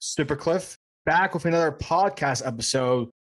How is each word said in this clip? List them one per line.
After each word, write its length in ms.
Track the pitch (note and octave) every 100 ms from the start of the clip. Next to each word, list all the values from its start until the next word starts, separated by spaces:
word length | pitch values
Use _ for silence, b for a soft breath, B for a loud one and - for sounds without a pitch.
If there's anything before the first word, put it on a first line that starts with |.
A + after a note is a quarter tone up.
Supercliff, 720 | - - C#3+ C#3+ E3 F3+ - - _ _ -
back 260 | E3 F#3
with 140 | F3+ E3+
another 260 | E3+ D#3+
podcast 760 | D3 - E3+ E3+ - C#3 B2 B2
episode 640 | A2+ A2+ C3+ B2+ B2+ A#2+ _ _